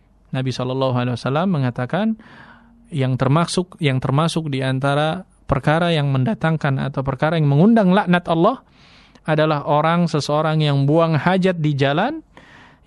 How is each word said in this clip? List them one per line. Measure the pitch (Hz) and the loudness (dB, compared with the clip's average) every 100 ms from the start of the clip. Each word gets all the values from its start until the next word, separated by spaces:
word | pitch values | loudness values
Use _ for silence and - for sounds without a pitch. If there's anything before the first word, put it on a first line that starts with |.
| _ _ _ | _ _ _
Nabi | 135 131 123 | -6 -6 -4
sallallahu | 127 131 131 123 | -6 -2 -2 0
alaihi | 123 123 | -2 -4
wasallam | - 139 190 | -4 -2 0
mengatakan, | 165 131 120 123 170 220 220 - - - - _ _ - | 0 -2 -4 -4 -2 -2 -4 -10 -20 -20 -20 _ _ -10
yang | 156 131 127 | -4 -2 0
termasuk, | 131 147 170 - 180 - | 2 2 0 -2 -6 -4
yang | 147 131 | -2 -2
termasuk | 135 135 165 165 160 | 0 0 0 -2 -6
di | 131 | -4
antara | 131 131 139 143 156 170 - _ - | -4 -2 0 0 -2 -4 -10 _ -4
perkara | 139 135 156 175 | -2 0 0 2
yang | 165 143 135 | 0 0 0
mendatangkan | 127 220 160 160 147 135 | 0 0 -2 0 -2 -2
atau | 139 143 | -4 -4
perkara | 139 135 151 165 | -4 -2 0 0
yang | 147 | 2
mengundang | 139 196 233 190 | 4 6 6 4
laknat | 185 180 175 175 | 2 4 0 2
Allah | 165 185 262 - _ - - _ _ - | 2 2 0 -8 _ -20 -20 _ _ -4
adalah | 151 156 151 143 | 0 2 0 0
orang, | 147 156 170 170 | 0 2 2 0
seseorang | 151 - 147 156 156 | -2 -2 -2 0 0
yang | 151 139 139 | 0 2 2
buang | 160 165 156 | 2 2 2
hajat | 151 190 185 175 | 0 0 0 0
di | 151 143 | -2 0
jalan, | 139 147 226 320 - - - - - _ | 0 0 -2 -4 -14 -20 -20 -20 -20 _